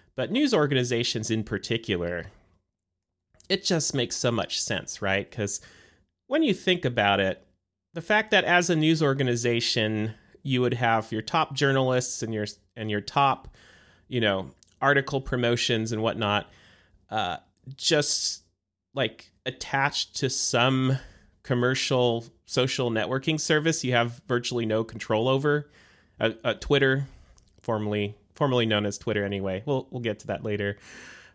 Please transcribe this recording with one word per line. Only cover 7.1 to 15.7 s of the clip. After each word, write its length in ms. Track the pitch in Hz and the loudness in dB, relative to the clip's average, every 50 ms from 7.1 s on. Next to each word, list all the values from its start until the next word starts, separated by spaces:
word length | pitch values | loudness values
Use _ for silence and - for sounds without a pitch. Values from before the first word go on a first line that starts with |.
| 101 98 | 4 4
it, 260 | 98 95 90 - - _ _ _ _ _ _ _ _ _ - | 2 0 0 -4 -10 _ _ _ _ _ _ _ _ _ -14
the 100 | 165 160 | -10 -2
fact 280 | - 214 208 214 214 | 0 0 0 2 2
that 140 | - 190 - | 2 2 4
as 260 | - 175 175 175 170 | 6 4 4 4 4
a 60 | 180 | 2
news 260 | 156 156 156 165 156 160 | 2 4 4 4 4 2
organization, 1120 | 139 135 139 135 127 120 117 117 123 117 117 117 - - 120 110 107 110 107 107 110 110 - _ _ - - - | 2 2 2 0 0 0 0 2 0 0 0 0 0 0 0 0 0 0 -2 -2 -4 -6 -10 _ _ -20 -12 -6
you 160 | 139 131 123 | -2 0 0
would 140 | 123 120 120 | 2 0 0
have 360 | 120 127 117 113 113 107 - | 0 0 2 2 2 0 -2
your 120 | 117 110 107 | -4 -6 -4
top 320 | - - 165 156 - 139 | -2 0 0 0 0 -2
journalists 680 | 131 147 139 135 135 131 127 127 127 123 - - - 117 | 0 2 2 2 2 2 2 2 0 0 -2 -4 -6 -6
and 100 | 113 113 | -4 -4
your, 140 | 107 104 101 - - _ _ - | -4 -4 -6 -8 -12 _ _ -14
and 120 | - 110 107 | -10 -6 -4
your 120 | 104 104 | -4 -4
top, 480 | 101 - - 143 139 135 131 - - - - - - - - - - _ _ _ _ | -4 -2 0 2 2 2 2 -2 -6 -18 -20 -20 -20 -20 -20 -20 -20 _ _ _ _
you 140 | - 127 123 | -6 -2 0
know, 320 | 113 104 98 95 92 - - _ - _ - - - | 2 2 2 0 -2 -6 -12 _ -20 _ -8 0 2
article 380 | 139 143 139 135 - 143 135 | 4 4 4 2 0 -4 -4
promotions 720 | 131 - - 123 120 120 120 120 - - | -4 -2 -2 0 0 2 2 2 2 0